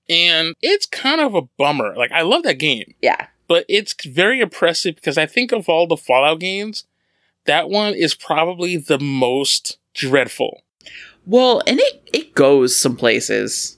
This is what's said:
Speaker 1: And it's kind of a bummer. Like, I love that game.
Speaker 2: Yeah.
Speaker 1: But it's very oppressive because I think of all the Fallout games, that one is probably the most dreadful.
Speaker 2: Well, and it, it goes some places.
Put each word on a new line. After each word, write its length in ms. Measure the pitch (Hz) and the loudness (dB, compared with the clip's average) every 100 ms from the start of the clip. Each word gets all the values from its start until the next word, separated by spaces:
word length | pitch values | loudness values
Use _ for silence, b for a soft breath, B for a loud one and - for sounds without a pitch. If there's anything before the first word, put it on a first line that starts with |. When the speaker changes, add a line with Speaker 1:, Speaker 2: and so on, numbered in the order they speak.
| _ | _
Speaker 1:
And 460 | 170 175 165 165 165 | 2 4 2 0 -4
it's 240 | 285 403 - | -2 -2 -2
kind 360 | - - 320 | -4 -2 0
of 140 | 285 196 | 0 0
a 80 | |
bummer. 500 | 131 _ 139 147 107 95 | -4 _ 0 0 -4 -2
Like, 160 | 123 | -2
I 100 | 165 | 0
love 220 | 165 294 | 2 0
that 160 | 330 139 | 0 -2
game. 360 | 151 123 - _ | 0 -2 -6 _
Speaker 2:
Yeah. 260 | 123 - - _ _ | -2 -2 -4 _ _
Speaker 1:
But 180 | 170 175 | 0 2
it's 240 | 196 208 - 151 | -2 -2 -10 -8
very 340 | 131 196 262 | 0 2 2
oppressive 540 | 202 - 170 165 185 160 | -2 0 -2 0 -4 -6
because 220 | - 143 | -4 -2
I 80 | 156 | -2
think 260 | - 240 | -2 -2
of 180 | 190 165 | -2 0
all 160 | 165 170 | 2 2
the 100 | 160 | 0
Fallout 420 | - 127 143 160 | 2 2 4 0
games, 460 | 185 196 214 208 - _ _ _ _ _ - | -4 -6 -8 -12 -18 _ _ _ _ _ 0
that 240 | 147 156 | 0 0
one 240 | 202 208 | 0 -2
is 220 | 196 156 - | 0 -2 -2
probably 600 | - 156 165 180 175 175 | -4 0 0 -2 -4 -4
the 220 | 143 143 | -2 -2
most 760 | 143 135 123 131 135 - - - _ | 0 0 0 0 0 -2 -4 -14 _
dreadful. 680 | - 135 139 117 - 120 - _ _ B B B B - | -10 0 0 0 -2 -6 -6 _ _ B B B B 0
Speaker 2:
Well, 360 | 233 254 226 - | 2 4 2 2
and 120 | 262 | 2
it, 300 | 523 - _ | 0 -2 _
it 240 | - 311 - | -6 -4 2
goes 400 | 139 143 123 - | 6 6 4 2
some 200 | 135 123 | 0 0
places. 800 | 120 110 - 107 107 - - | 0 0 0 -4 -2 -6 -8